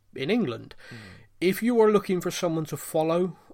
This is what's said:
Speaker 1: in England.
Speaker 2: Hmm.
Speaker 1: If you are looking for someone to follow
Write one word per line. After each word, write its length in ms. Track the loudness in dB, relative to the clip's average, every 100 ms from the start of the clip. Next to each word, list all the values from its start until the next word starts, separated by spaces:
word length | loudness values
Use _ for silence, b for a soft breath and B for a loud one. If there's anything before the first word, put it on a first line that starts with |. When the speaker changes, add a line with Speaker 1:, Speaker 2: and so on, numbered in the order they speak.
| _
Speaker 1:
in 160 | -8 0
England. 440 | 0 0 -4 -12 -20 B
Speaker 2:
Hmm. 60 | -18 -18 -20 B -2
Speaker 1:
If 200 | 0 2
you 180 | 2 4
are 100 | 6
looking 300 | 4 2 -2
for 100 | -2
someone 360 | -2 -2 -2 -4
to 100 | -8
follow 600 | -4 0 2 2 0 -4 -18